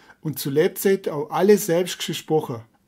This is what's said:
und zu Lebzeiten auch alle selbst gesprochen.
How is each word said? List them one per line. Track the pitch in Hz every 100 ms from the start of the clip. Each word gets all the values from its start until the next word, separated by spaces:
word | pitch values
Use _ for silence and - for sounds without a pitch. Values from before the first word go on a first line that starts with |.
| - -
und | 160 131
zu | 151
Lebzeiten | 139 185 - 202 190 180
auch | 156 151
alle | 160 196 202
selbst | - 170 185 - -
gesprochen. | 170 - 156 151 120 - _